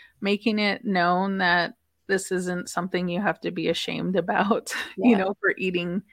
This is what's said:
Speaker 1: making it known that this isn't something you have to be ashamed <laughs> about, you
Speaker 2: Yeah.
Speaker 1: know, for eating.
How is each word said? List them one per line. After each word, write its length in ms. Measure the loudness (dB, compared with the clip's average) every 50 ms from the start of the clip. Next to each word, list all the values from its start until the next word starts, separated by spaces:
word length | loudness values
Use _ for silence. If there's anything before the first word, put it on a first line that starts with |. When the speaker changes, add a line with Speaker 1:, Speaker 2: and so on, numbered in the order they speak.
| -20 -20 _ -6
Speaker 1:
making 380 | -2 -2 0 0 0 0 0 2
it 260 | 2 0 0 -2 -2
known 540 | 0 2 2 4 4 2 2 0 0 0 0
that 360 | 2 2 4 2 2 0 -4 _ _ _ _ _ _
this 240 | -2 -2 -2 0 0
isn't 380 | -2 -2 -2 -2 -4 -4 -6 -6
something 400 | -4 -4 -4 -2 -2 -2 -2 0
you 140 | -2 0 0
have 180 | 0 0 -2
to 100 | -2 -6
be 180 | -4 -2 -2 -2
ashamed 480 | -2 -2 -4 -6 -6 -4 -2 -2 0
<laughs> 0 |
about, 580 | 0 0 0 2 0 2 2 0 0 -2 -6 -8 -8 -8 -10 -4
you 160 | 0 4 4 4
Speaker 2:
Yeah. 60 | 4
Speaker 1:
know, 160 | 2 0 -2 -2
for 140 | -2 -2 -2
eating. 460 | 0 -2 -2 -2 -2 -2 -2 -4 -6 -6 _